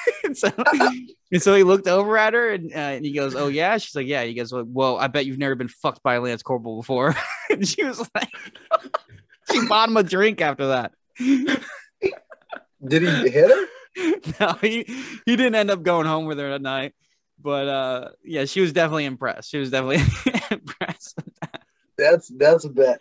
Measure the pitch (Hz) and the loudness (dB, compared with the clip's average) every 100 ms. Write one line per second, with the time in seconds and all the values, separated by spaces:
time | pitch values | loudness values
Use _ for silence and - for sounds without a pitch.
0 | - - 359 - 196 - 262 311 247 254 | -4 -2 -4 -2 -2 0 2 2 2 -2
1 | 254 - - 180 196 196 185 196 190 185 | -12 -20 -4 0 6 6 6 4 4 2
2 | 208 220 220 233 233 196 165 151 143 135 | 2 2 2 2 0 -2 -6 -8 -6 -6
3 | 147 143 139 127 143 143 180 220 - 147 | -6 -4 -4 -2 -2 0 0 0 -4 -8
4 | 131 143 117 117 117 123 117 127 131 113 | -4 -4 -4 -6 -8 -8 -6 0 0 0
5 | 131 143 139 131 139 131 120 - - - | -2 -2 -4 -4 -4 -4 -6 -6 -6 -2
6 | 135 120 123 117 - 127 113 110 120 127 | -2 0 -2 -6 -4 -6 -6 -10 -4 0
7 | 139 139 - - - 403 196 - 294 233 | 0 0 -6 -8 -4 -2 -2 -2 -4 -6
8 | 233 214 240 - - - - 659 - - | -8 -6 -8 -10 -20 -18 -4 -4 -2 -12
9 | _ - _ _ - - 226 214 226 220 | _ -20 _ _ -2 0 2 4 4 2
10 | 185 180 214 208 156 139 135 131 107 _ | 2 2 2 2 -2 -2 -2 -2 -4 _
11 | _ - 254 269 277 262 - - - - | _ -4 0 2 2 -4 -6 -20 -20 -6
12 | 392 - - - - - _ _ 131 156 | -6 -6 -16 -20 -18 -18 _ _ 0 2
13 | 175 147 120 135 190 330 381 - - 370 | 2 2 2 6 6 6 2 -10 -16 -4
14 | 339 381 160 - 196 170 214 226 226 254 | -2 -2 -4 -2 -2 0 -2 -4 -8 -12
15 | 294 269 - 233 254 220 202 190 160 170 | -14 -6 -2 2 2 2 0 0 0 0
16 | 156 156 156 147 139 139 139 135 139 _ | 0 -2 -4 -6 -6 -6 -6 -6 -6 _
17 | _ _ _ _ 143 143 139 135 131 127 | _ _ _ _ -4 -2 -2 -2 -2 -6
18 | 127 - - 156 139 190 180 147 160 156 | -8 -18 -8 -6 -2 0 2 2 0 0
19 | 143 127 127 - - 147 131 131 131 160 | -4 -6 -6 -6 -8 -6 -2 -2 0 2
20 | 139 - 254 233 - 214 147 - 185 - | 2 0 -2 -2 -4 -8 -8 -10 -8 -10
21 | - - - - - - _ _ _ - | -14 -16 -16 -14 -16 -16 _ _ _ 2
22 | 147 170 - 127 147 165 151 131 127 120 | 4 4 2 2 6 6 4 4 4 2